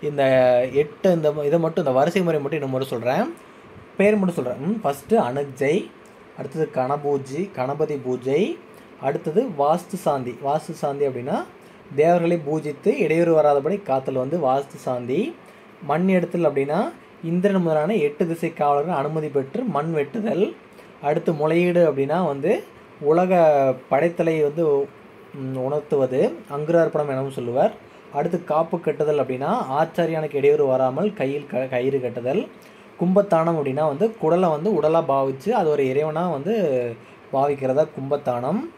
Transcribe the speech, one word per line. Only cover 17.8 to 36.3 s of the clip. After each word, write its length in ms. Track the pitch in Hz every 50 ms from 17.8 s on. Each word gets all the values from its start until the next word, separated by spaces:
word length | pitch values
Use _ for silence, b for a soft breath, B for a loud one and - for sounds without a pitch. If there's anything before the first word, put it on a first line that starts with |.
| 151 170 226
எட்டு 320 | 156 151 147 147 - 190
திசை 260 | 165 165 165 - 165 160
காவலர்கள் 420 | - 151 143 143 143 147 170 180
அனுமதி 340 | 147 139 151 156 160 156 151
பெற்று 340 | 135 139 135 135 - 208 262
மண் 320 | 240 160 139 147 165 165
வெட்டுதல். 600 | 156 143 139 - 240 202 226 202 160 196 320 339 - - - B B B B B - -
அடுத்து 300 | 143 151 170 160 - 170
முளையீடு 540 | 147 147 156 160 170 175 180 175 175 175
அப்படின்னா 400 | 156 139 135 139 139 151 175 185
வந்து, 380 | 160 139 139 139 170 226 392 - - - - - - - -
உலக 340 | 147 143 156 170 180 185 185 175 165 156 151 143 135 135 127 127 - -
படைத்தலை 520 | - 135 156 175 170 - 175 165 160 160 151
வந்து, 440 | 143 143 160 170 156 143 139 139 135 - - - - - - - - -
ம், 220 | 143 135 131 131
உணர்த்துவது 760 | 131 127 131 147 151 147 - - 143 131 127 127 131 165 240 330 - - -
அங்குரார்ப்பணம் 580 | 147 143 151 151 170 170 165 160 - 151 147 143
எனவும் 220 | 135 131 135 139
சொல்லுவார். 600 | 135 - 123 120 120 127 160 220 - - - B B B B - -
அடுத்து 320 | 143 151 170 175 175 -
காப்பு 360 | - 151 156 165 170 - 175
கட்டுதல் 380 | - 160 147 139 151 151 151 143
அப்படின்னா, 380 | 131 120 131 127 135 156 202 254 220 123
ஆச்சாரியானுக்கு 640 | 131 143 160 160 - - 170 160 165 160 156 151 143
இடையூறு 320 | 143 135 143 147 151 147
வராமல் 460 | 135 131 131 131 131 127 143 180 214 202
கையில் 340 | - 139 131 139 143 -
க-, 220 | - - 123 131 131
கயிறு 300 | 131 123 123 135 135 139
கட்டுதல். 480 | 123 123 107 123 117 123 139 196 262 - - B B B B B B B B -
கும்பத்தானம் 580 | 180 175 185 196 202 202 - 160 160 165 170
அப்படின்னா 300 | 160 143 139 131 147 156
வந்து, 300 | 156 139 139 190 233 226 - -
குடலை 280 | 156 165 175 185 175
வந்து 300 | 156 147 160 208 220 160
உடலா 240 | 147 156 160 165 156 139
பாவிச்சு 420 | 139 139 135 135 135 135 - 196
அது 180 | 233 233 185 156
ஒரு 160 | 147 143 139
இறைவனா 460 | 131 131 139 151 156 151 156 175 180